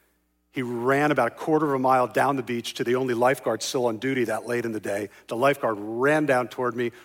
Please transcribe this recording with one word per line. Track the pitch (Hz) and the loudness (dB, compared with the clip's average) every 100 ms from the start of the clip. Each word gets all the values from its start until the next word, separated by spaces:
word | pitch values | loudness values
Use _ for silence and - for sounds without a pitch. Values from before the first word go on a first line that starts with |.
| _ _ _ _ _ | _ _ _ _ _
He | - | -8
ran | 123 120 123 139 147 | -6 -2 2 2 2
about | 135 120 | 2 0
a | - | -2
quarter | - 156 151 | 0 2 2
of | |
a | 135 | 2
mile | 131 131 123 | 4 4 4
down | 131 131 139 | 2 2 0
the | |
beach | 120 120 - - | -2 -6 -6 -4
to | 120 | 0
the | 127 | 0
only | 131 117 | 0 2
lifeguard | 123 135 - 113 | 2 2 0 -4
still | - 135 123 | -2 -2 0
on | 110 | -2
duty | 131 131 113 | -2 0 0
that | 107 113 | -2 -4
late | 120 | -4
in | 117 | -2
the | 107 | -4
day. | 107 101 104 - - | -4 -4 -6 -12 -8
The | 117 | 0
lifeguard | 135 143 123 104 | 2 2 -2 -4
ran | 104 113 135 151 151 | -6 0 2 2 2
down | 127 120 | 2 0
toward | - 123 117 | -2 -4 -2
me, | 120 - | -4 -6